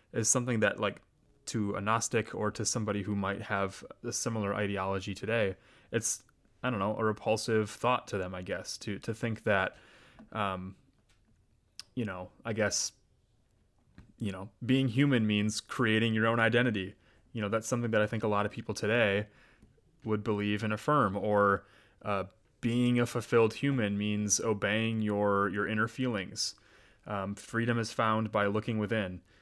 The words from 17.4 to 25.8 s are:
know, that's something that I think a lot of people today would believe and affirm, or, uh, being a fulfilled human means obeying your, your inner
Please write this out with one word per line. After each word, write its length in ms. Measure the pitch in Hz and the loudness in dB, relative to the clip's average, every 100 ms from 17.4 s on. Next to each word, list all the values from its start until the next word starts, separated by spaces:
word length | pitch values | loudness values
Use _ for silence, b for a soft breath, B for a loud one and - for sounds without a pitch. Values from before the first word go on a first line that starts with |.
know, 80 | 101 | -2
that's 180 | 113 - | -2 -2
something 240 | 120 120 | -2 0
that 100 | 110 | 2
I 60 | 107 | 2
think 160 | 113 | 0
a 40 | 110 | 0
lot 180 | 104 104 | 2 0
of 60 | |
people 220 | - - | -4 -8
today 540 | 104 104 117 107 101 104 b b b b _ _ _ | -4 0 2 4 2 -2 b b b b _ _ _
would 200 | 110 107 | -2 -2
believe 400 | 104 104 104 104 | 0 0 0 0
and 100 | 110 | 0
affirm, 420 | 107 - 147 107 98 | -2 2 4 4 0
or, 500 | 104 104 101 98 b b b b | 2 4 4 2 b b b b
uh, 200 | 104 98 92 _ _ _ | -4 -4 -4 _ _ _
being 400 | 120 120 123 123 | -2 2 4 4
a 60 | 117 | 2
fulfilled 480 | 120 - 120 113 | -2 2 4 4
human 440 | - 143 135 104 101 | 2 -2 0 0 0
means 440 | 104 104 104 101 | -2 0 0 0
obeying 600 | 82 104 101 110 113 113 | 0 0 0 0 0 0
your, 460 | 107 104 104 101 98 | 0 2 2 4 2
your 180 | 101 95 | 0 -2
inner 200 | 110 | 0